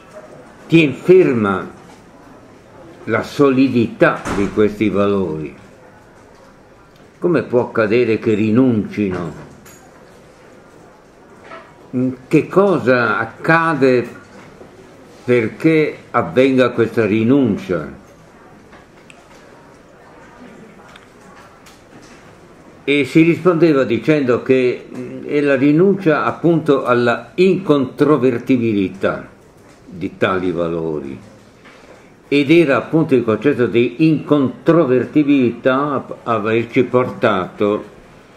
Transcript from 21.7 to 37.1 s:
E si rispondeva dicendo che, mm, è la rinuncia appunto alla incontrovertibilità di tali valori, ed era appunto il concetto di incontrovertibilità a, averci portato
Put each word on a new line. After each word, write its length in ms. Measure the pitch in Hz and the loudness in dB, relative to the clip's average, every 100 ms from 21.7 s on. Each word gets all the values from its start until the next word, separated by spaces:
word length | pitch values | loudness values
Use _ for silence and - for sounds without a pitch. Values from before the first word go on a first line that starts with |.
| - - - - - - - - - - - - | -20 -20 -20 -20 -20 -20 -20 -20 -20 -20 -8 -2
E 160 | 143 131 | 0 2
si 180 | 160 | 2
rispondeva 600 | 165 160 185 165 165 139 | 2 2 0 2 2 2
dicendo 600 | 110 110 151 151 127 113 | 0 -2 0 0 0 0
che, 420 | - 131 123 110 - - | 0 0 0 -4 -10 -16
mm, 300 | 127 131 - | -14 -14 -6
è 160 | 147 | -2
la 140 | 143 135 | 0 2
rinuncia 680 | 143 151 196 196 160 139 | 2 4 2 2 0 0
appunto 600 | 113 - 165 160 151 135 120 | -2 -2 0 2 2 0 2
alla 460 | 120 120 113 - | 2 2 -2 -4
incontrovertibilità 1900 | - 190 175 - 147 123 - 147 147 127 117 120 127 113 101 92 - 98 71 - - - - - - | 0 2 2 0 0 0 0 2 2 2 0 -2 0 0 -2 -2 -2 -4 -4 -10 -20 -20 -20 -20 -20
di 340 | - 87 95 - | -20 -12 -12 -4
tali 340 | 104 92 92 | -2 -2 -4
valori, 680 | 85 85 85 80 76 69 64 - - - - - - - - - - - | -4 -4 -4 -6 -8 -10 -14 -20 -20 -20 -20 -20 -20 -20 -20 -20 -20 -2
ed 240 | 143 135 | 0 4
era 260 | 170 147 120 | 4 4 0
appunto 380 | - 160 160 127 | 0 -2 2 0
il 80 | |
concetto 420 | - 107 143 131 113 | 0 0 0 0 0
di 420 | 113 123 - 160 | 0 0 0 0
incontrovertibilità 1900 | 147 - 147 127 - 165 165 139 127 110 156 143 139 117 - 135 131 147 | 0 0 0 -2 -2 0 2 2 0 0 0 2 2 0 0 -2 -2 -2
a, 400 | 127 - - 127 113 | -6 -8 -10 -4 -4
averci 480 | 107 117 113 135 | -2 -2 0 -2
portato 1000 | - 127 127 | 0 0 -2